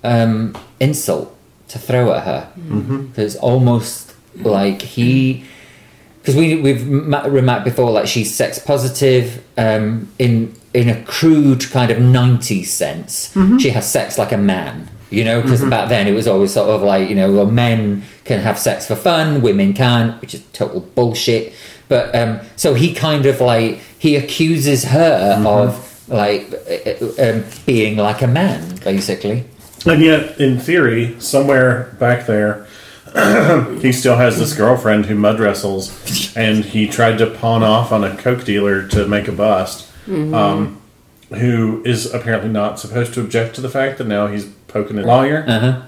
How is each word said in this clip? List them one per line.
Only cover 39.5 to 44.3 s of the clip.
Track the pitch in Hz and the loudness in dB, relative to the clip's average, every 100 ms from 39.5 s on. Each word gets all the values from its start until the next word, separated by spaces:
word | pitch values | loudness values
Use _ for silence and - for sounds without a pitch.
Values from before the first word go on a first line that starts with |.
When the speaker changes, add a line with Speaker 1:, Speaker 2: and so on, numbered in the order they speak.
| 95 95 - - - - | 0 -2 -10 -18 -20 -8
Speaker 3:
Mm-hmm. | 185 151 | -6 -2
Speaker 2:
um, | 131 101 101 104 - _ _ _ _ _ | 0 0 0 -4 -8 _ _ _ _ _
who | 101 123 117 113 110 - | -4 0 0 0 -2 -2
is | 117 - | -4 -4
apparently | 120 120 110 107 | -6 -4 -4 -2
not | 107 104 104 | -2 -4 -6
supposed | - 117 117 - | -8 -6 -4 -6
to | |
object | 107 117 113 - | -4 -2 -4 -6
to | |
the | 127 | -8
fact | 135 135 135 | -4 -4 -4
that | 120 | -4
now | 101 | -2
he's | 104 | -2